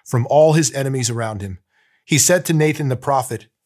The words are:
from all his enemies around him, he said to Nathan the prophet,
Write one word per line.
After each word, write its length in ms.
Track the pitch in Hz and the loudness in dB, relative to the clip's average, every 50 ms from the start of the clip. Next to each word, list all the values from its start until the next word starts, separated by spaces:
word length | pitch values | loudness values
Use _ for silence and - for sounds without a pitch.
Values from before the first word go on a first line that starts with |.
| _ | _
from 220 | - - 123 117 - | -4 -2 -2 0 2
all 220 | 135 147 156 160 151 | 4 6 6 6 6
his 200 | 160 160 113 131 | 4 2 0 -2
enemies 380 | 139 135 135 135 131 123 110 | -4 -4 -4 -4 -4 -4 -4
around 300 | 117 117 117 110 110 101 | -4 -6 -6 -6 -8 -10
him, 180 | 101 98 92 - _ _ _ _ _ _ _ _ _ | -10 -12 -14 -16 _ _ _ _ _ _ _ _ _
he 120 | - 165 | -2 0
said 260 | 139 - - 180 180 - | 2 2 4 2 2 0
to 80 | - 165 | 0 0
Nathan 360 | 156 151 156 151 151 151 135 | 2 2 0 0 -2 -2 -4
the 60 | 127 | -4
prophet, 500 | 127 - 143 139 135 127 - 120 110 - _ _ _ _ | -4 -2 -2 -2 -2 -2 -4 -8 -12 -12 _ _ _ _